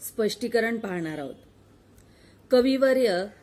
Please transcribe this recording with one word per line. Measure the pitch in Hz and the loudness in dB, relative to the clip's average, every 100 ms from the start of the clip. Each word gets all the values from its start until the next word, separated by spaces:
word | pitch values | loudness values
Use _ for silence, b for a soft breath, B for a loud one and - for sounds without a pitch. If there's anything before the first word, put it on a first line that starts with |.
स्पष्टीकरण | - - 208 - 233 233 226 226 | -10 -4 -4 -2 -2 0 0 -4
पाहणार | 202 180 160 151 | -6 -6 -6 -8
आहोत. | 135 - - _ - _ _ - b b b b - | -10 -14 -20 _ -20 _ _ -20 b b b b 2
कविवर्य | 254 262 262 269 262 233 180 208 - | 4 4 4 2 4 2 0 -4 -10